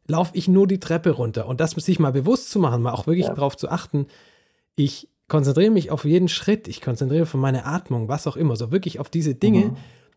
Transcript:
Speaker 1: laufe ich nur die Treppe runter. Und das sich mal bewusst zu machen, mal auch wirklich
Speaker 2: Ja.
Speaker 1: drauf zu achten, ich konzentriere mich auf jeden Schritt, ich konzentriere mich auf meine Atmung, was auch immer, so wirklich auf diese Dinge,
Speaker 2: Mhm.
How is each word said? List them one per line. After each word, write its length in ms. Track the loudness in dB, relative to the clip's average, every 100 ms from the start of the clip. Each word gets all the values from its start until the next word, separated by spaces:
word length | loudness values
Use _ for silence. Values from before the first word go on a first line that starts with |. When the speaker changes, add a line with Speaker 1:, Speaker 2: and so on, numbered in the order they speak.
| -4
Speaker 1:
laufe 240 | -2 -2 -2
ich 120 | 4
nur 200 | 4 4
die 120 | 2
Treppe 320 | -2 0 0
runter. 360 | 0 -2 -4 -4
Und 140 | -2
das 100 | -2
sich 280 | -2 0 2
mal 120 | 2
bewusst 400 | 2 2 0 0
zu 80 | 0
machen, 220 | 2 2
mal 100 | 0
auch 160 | -2 -2
wirklich 200 | 0 0
Speaker 2:
Ja. 60 |
Speaker 1:
drauf 220 | -2 -4 -4
zu 140 | -6
achten, 380 | -6 -4 -6 -6 -14 _ _ _ _ _ -2
ich 340 | -2 -2 -18 _ -2
konzentriere 440 | 0 2 4 4
mich 180 | 2 0
auf 140 | -4
jeden 240 | 2 2 2
Schritt, 400 | -2 -2 -2 -2
ich 140 | -8
konzentriere 400 | -4 -2 0 0
mich 80 | 0
auf 60 | 0
meine 300 | 0 0 -2
Atmung, 440 | -6 -4 -4 -2
was 180 | -4 -4
auch 80 | -2
immer, 200 | 0 0
so 140 | -2
wirklich 280 | -2 -4 -8
auf 100 | -6
diese 260 | -2 -2 0
Dinge, 320 | 4 4 2
Speaker 2:
Mhm. 100 | -2 -14 _ _